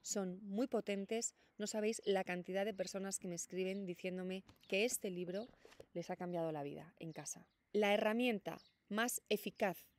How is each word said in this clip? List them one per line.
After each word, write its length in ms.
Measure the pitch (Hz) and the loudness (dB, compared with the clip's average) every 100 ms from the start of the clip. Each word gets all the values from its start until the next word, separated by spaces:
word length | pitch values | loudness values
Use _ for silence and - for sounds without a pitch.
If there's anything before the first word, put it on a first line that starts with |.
son 380 | - 208 185 185 | -4 -2 -2 -6
muy 240 | 208 196 277 | -4 -2 0
potentes. 680 | 220 202 202 196 226 - _ _ - | 0 0 -2 -2 -2 -2 _ _ -6
No 100 | 208 | -2
sabéis 340 | 220 214 226 - | 2 0 0 4
la 180 | 190 | 4
cantidad 420 | 185 180 175 190 202 | 4 -2 0 0 0
de 80 | |
personas 460 | 196 185 202 196 190 | -2 -4 -2 -4 -4
que 80 | 190 | -4
me 80 | 170 | -6
escriben 500 | - 180 185 196 190 | -4 -2 0 0 -4
diciéndome 580 | 175 185 185 185 185 - - - | -4 -4 -2 -4 -4 -8 -20 0
que 180 | 196 240 | 2 4
este 260 | - 202 | 2 -2
libro 360 | 180 175 190 240 - - - - | -4 -4 -4 -6 -14 -20 -20 -8
les 160 | 170 170 | -8 -4
ha 60 | 185 | -4
cambiado 360 | 180 175 165 | -2 0 0
la 120 | 156 | 0
vida 300 | 143 151 156 _ | -4 -8 -14 _
en 140 | 165 | -10
casa. 320 | 156 147 - - _ _ | -8 -8 -10 -14 _ _
La 220 | 208 202 | 4 6
herramienta 640 | 208 214 226 247 208 - 160 - _ _ | 6 4 4 2 2 -4 -10 -14 _ _
más 320 | 208 240 - _ | 0 0 -2 _
eficaz 480 | 214 202 - 208 170 - | 0 0 0 0 0 -12